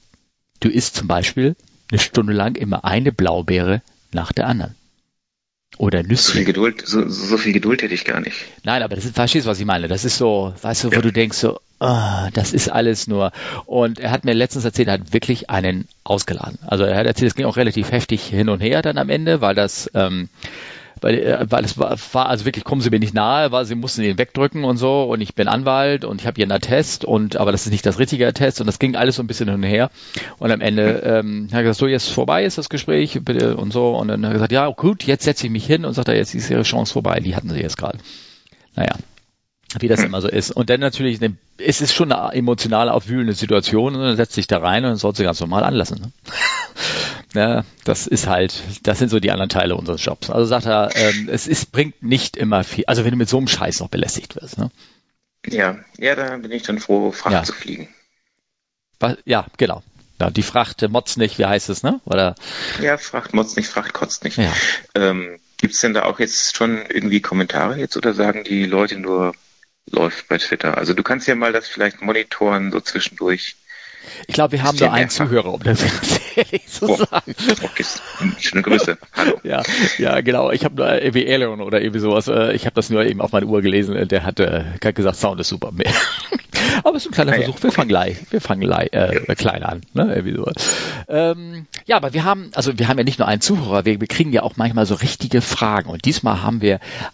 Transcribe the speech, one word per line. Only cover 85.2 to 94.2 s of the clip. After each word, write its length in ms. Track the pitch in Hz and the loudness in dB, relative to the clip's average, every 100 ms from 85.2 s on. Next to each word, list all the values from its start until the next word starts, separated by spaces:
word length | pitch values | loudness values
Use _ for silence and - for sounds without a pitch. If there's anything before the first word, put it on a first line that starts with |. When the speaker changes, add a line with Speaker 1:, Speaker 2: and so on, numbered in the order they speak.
| 101 90 | -2 -2
Speaker 1:
ist 100 | 85 | -4
super. 220 | 95 - 85 107 - - - - | -4 -6 -2 0 0 -2 -6 -6
<laughs> 580 | - - - 254 277 | -8 -6 -2 0 2
Aber 120 | 311 302 | 2 0
es 60 | 320 | -2
ist 40 | |
ein 20 | |
kleiner 200 | 170 143 | 0 2
Speaker 2:
Ah, 20 | 120 | 2
ja. 60 | |
Speaker 1:
Versuch. 180 | 123 - | 0 0
Wir 100 | 247 | 0
fangen 180 | - 123 | 2 2
gleich, 280 | 92 90 90 - | 2 0 -4 -4
wir 100 | 113 | -4
fangen 200 | - 95 | -2 0
gleich, 280 | 95 85 87 | 0 0 0
äh, 300 | - 92 - - | 0 2 0 -2
Speaker 2:
Ja. 80 | - | 0
Speaker 1:
klein 260 | 110 - | 0 0
an, 200 | - 87 - | -4 -8 -6
ne? 220 | - 214 92 | -2 0 0
Irgendwie 200 | 92 - | -2 -4
sowas. 200 | - - - - - 135 - | -4 -2 0 0 -4 -10 -4
Ähm, 600 | 151 165 170 170 170 156 - - | 0 0 -2 -8 -14 -14 -6 2
ja, 100 | 175 | 2
aber 160 | 139 | 2
wir 100 | 151 | 0
haben, 260 | 180 196 - - | 0 0 -4 -4
also 240 | 127 120 | -2 2
wir 80 | 117 | 2
haben 100 | 131 | 2
ja 60 | |
nicht 160 | 127 - | 2 0
nur 80 | 107 | 0
einen 140 | 104 | 2
Zuhörer, 440 | - 196 110 98 101 | 2 0 2 2 2
wir, 160 | 104 | 0
wir 60 | 110 | 0
kriegen 260 | - | 0